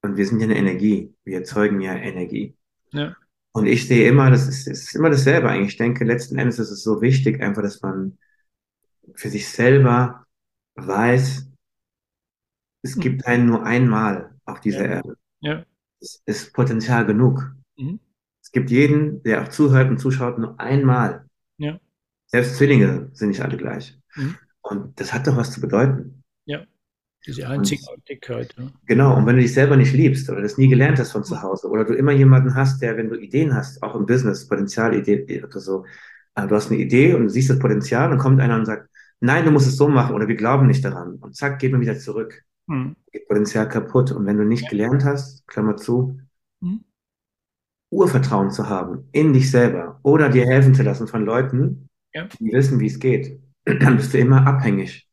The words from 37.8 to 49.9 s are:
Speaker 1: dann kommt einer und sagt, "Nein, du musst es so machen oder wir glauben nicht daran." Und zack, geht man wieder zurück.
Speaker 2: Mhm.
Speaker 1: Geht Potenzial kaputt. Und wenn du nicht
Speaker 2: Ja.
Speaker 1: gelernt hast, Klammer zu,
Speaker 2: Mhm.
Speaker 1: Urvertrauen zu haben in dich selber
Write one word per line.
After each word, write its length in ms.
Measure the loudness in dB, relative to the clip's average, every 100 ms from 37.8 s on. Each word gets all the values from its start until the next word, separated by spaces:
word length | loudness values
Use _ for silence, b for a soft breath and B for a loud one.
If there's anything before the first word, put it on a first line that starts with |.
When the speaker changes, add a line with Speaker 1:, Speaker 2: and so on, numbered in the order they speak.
| -2 -2 0
Speaker 1:
dann 100 | 2
kommt 200 | 4 4
einer 140 | 4 0
und 100 | -2
sagt, 240 | -6 -12 b b b
"Nein, 220 | 0 2 4
du 60 |
musst 160 | 4 2
es 100 | 2
so 100 | 4
machen 260 | 4 2 -2
oder 120 | -2
wir 80 | -2
glauben 320 | 0 4 4
nicht 180 | 2 -2
daran." 300 | -8 -12 -16
Und 200 | -18 -8
zack, 220 | -6 -4
geht 120 | -2
man 100 | -2
wieder 160 | -2 -6
zurück. 460 | -8 -10 -10 -14 _ _ -10
Speaker 2:
Mhm. 280 | -8 -8 -12 _
Speaker 1:
Geht 160 | -20 -4
Potenzial 400 | -2 -2 -2 -4
kaputt. 420 | -4 -2 0 0
Und 140 | -2 -2
wenn 120 | 0
du 60 | 0
nicht 180 | -2 -4
Speaker 2:
Ja. 40 |
Speaker 1:
gelernt 340 | -4 0 0
hast, 440 | 0 -2 -8 -18 _
Klammer 300 | -4 -4 -4
zu, 420 | -2 -2 -2 -8 -20 _ _ _
Speaker 2:
Mhm. 220 | -10 -10 _ _ _ _ _ _ _ _ _ _ _
Speaker 1:
Urvertrauen 600 | 0 2 2 0 0 -2
zu 160 | -4 -6
haben 380 | -6 -6 -12 -6
in 220 | 0 4
dich 160 | 4 4
selber 480 | 2 2 0 -8